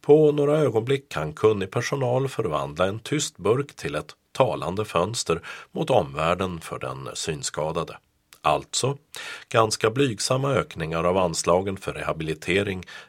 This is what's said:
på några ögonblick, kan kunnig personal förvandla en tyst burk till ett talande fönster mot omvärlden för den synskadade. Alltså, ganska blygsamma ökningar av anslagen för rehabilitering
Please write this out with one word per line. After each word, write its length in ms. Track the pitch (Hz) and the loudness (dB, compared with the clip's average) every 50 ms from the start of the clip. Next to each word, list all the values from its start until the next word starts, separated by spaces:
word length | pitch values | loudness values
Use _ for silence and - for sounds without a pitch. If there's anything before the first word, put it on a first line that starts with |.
på 320 | - - 147 156 156 151 147 | 8 8 8 8 8 6 4
några 260 | 147 143 143 147 156 | 4 2 2 4 4
ögonblick, 500 | 151 131 107 113 113 123 139 135 - _ | 2 2 2 0 0 2 -2 -2 -2 _
kan 240 | - - 76 76 76 | -6 -4 -4 -4 -4
kunnig 380 | - - 110 110 101 95 92 | 2 4 4 4 4 -2 -4
personal 580 | - 123 113 - - 139 135 123 120 131 135 135 | -4 -4 -2 -2 -2 -2 0 0 0 0 0 -2
förvandla 580 | - - 110 90 76 73 69 71 73 80 90 | -4 -4 -4 -2 -2 -2 -4 -4 0 0 0
en 120 | 95 101 110 | 0 0 -4
tyst 380 | - - 139 151 151 - _ | -6 -4 -2 -2 -2 -4 _
burk 400 | _ 90 95 113 131 139 - - | _ 0 2 2 2 0 -6 -10
till 180 | - - 78 71 | -8 -8 -6 -6
ett 180 | 76 78 - - _ _ _ _ | -6 -8 -10 -16 _ _ _ _
talande 520 | - 135 120 76 69 69 78 92 101 107 | 2 2 2 2 -2 -4 -4 -2 -4 -4
fönster 560 | - - 85 85 104 120 120 - - 82 82 - - - - - _ _ | -2 0 0 0 0 0 -6 -2 -2 -2 -2 -2 -12 -16 -16 -16 _ _
mot 180 | 190 165 - | -6 0 2
omvärlden 720 | 135 113 87 71 67 73 78 82 90 90 95 92 90 82 | 4 2 2 2 -2 -2 0 0 2 0 0 -4 -4 -8
för 180 | - - - - | -8 -10 -8 -8
den 300 | - 65 65 65 65 58 - | -6 -8 -8 -8 -10 -10 -8
synskadade. 840 | - - - 80 71 67 - - - 76 78 82 82 80 - - - _ _ _ _ _ _ - _ _ | -8 -4 -4 -4 -4 -6 -8 -4 -2 -2 -2 -2 -2 -4 -4 -8 -18 _ _ _ _ _ _ -20 _ _
Alltså, 540 | 80 76 71 - _ - - - 131 139 135 _ _ _ - - - - - - _ | 2 2 2 0 _ -6 -2 -2 -2 -2 -4 _ _ _ -14 -14 -12 -14 -14 -16 _
ganska 420 | - 120 113 110 107 - - 110 | 2 2 4 4 2 0 0 0
blygsamma 600 | 110 127 143 135 110 98 - - 131 131 135 139 135 | 2 2 0 0 0 -4 -2 0 0 0 0 0 0
ökningar 520 | 104 80 - - - 160 160 80 82 82 | 0 0 -2 -6 -6 -4 -2 -2 0 0
av 120 | 87 92 95 | 2 2 2
anslagen 580 | 92 87 80 - - 87 85 92 98 98 95 | 2 2 0 -2 2 4 4 4 4 0 -6
för 160 | 95 - - - | -6 -6 -8 -8
rehabilitering 920 | - 78 - 78 80 80 78 80 78 - - 87 95 101 101 95 92 87 - - - - | -6 -4 -6 -4 -4 -4 -6 -6 -6 -2 0 0 2 2 0 -4 -8 -8 -14 -18 -20 -20